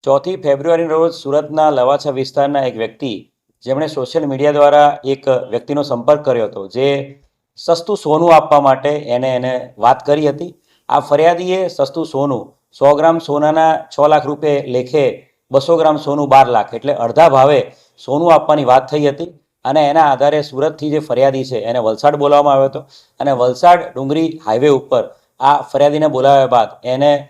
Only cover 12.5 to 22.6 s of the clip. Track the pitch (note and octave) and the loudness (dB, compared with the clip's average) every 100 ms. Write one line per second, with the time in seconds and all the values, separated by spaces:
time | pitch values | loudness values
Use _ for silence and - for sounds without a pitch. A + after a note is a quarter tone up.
12.5 | _ _ _ C#3 D3 D#3+ E3 D#3+ D3 D3+ | _ _ _ 2 4 2 0 -2 -2 0
13.5 | D#3 D#3+ D#3+ - - D3 D3+ C#3 C#3+ D#3 | 2 0 0 -6 0 2 2 0 -6 -2
14.5 | C#3+ B2+ B2 B2 D#3 C3 - _ _ _ | -2 -2 -6 -2 -2 -2 -4 _ _ _
15.5 | C3 C3+ E3+ D#3 D3+ C#3+ C#3+ C#3+ C3+ B2 | -2 2 2 2 0 -4 -4 4 4 6
16.5 | A#2 G2+ A#2 C3+ G2 A#2 A#2 E3 C3+ C3+ | 2 -2 -6 -6 -4 -2 4 4 6 4
17.5 | C#3+ G#2+ _ _ _ - C#3 E3+ D#3 - | 2 -2 _ _ _ -6 -2 4 2 4
18.5 | D3+ B2+ C3 C3 D3 D3 C#3 E3+ _ _ | 0 4 2 2 -2 -2 -2 -12 _ _
19.5 | _ B2 D3 C#3+ D#3 D3+ C3 C#3+ D3+ D3 | _ -4 0 0 2 2 2 0 0 -4
20.5 | C3 D3+ D#3 D3+ D3 - B2 C3+ C3+ C3 | -4 -4 -4 -6 -6 -4 0 0 0 -6
21.5 | B2 G#2+ A#2+ A2 A2 D3 D3 C#3+ C#3+ C#3+ | -6 -4 -2 -2 -4 -6 -4 0 2 2
22.5 | C3+ | 2